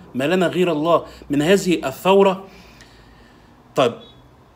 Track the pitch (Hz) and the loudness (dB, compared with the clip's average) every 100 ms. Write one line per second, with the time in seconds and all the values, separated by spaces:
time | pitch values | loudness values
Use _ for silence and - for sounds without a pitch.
0 | - 123 143 180 - 170 175 151 160 160 | -12 -6 -2 0 0 0 -2 0 0 0
1 | - - - 143 151 196 180 156 139 - | -2 -14 -6 -2 2 2 2 -2 -4 -4
2 | 180 196 196 185 - - - - - - | 2 4 4 0 -8 -20 -20 -20 -20 -20
3 | - - - - _ _ _ - 123 113 | -20 -20 -20 -20 _ _ _ -2 -2 -2
4 | - - - _ _ | -14 -20 -20 _ _